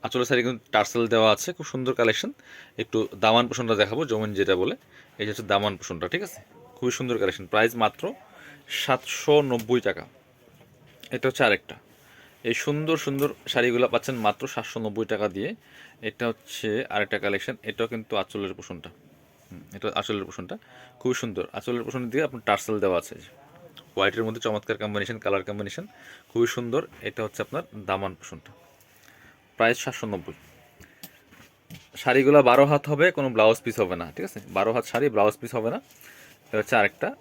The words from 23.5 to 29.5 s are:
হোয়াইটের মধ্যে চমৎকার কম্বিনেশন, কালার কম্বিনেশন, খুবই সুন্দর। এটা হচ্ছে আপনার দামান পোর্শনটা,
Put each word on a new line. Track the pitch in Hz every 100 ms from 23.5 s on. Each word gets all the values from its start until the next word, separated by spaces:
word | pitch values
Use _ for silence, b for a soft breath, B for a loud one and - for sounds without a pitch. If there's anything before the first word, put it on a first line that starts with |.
| - - - -
হোয়াইটের | - - 107 110
মধ্যে | 113
চমৎকার | 117 104 - 107
কম্বিনেশন, | 107 104 98 113
কালার | 104 98 92
কম্বিনেশন, | 104 101 - 202 B B B B
খুবই | 113 117 -
সুন্দর। | 120 127 - - 104
এটা | - 107
হচ্ছে | - 107
আপনার | 143 170 107 95
দামান | 95 98 92
পোর্শনটা, | - 82 - - _ _ _ b b b b b _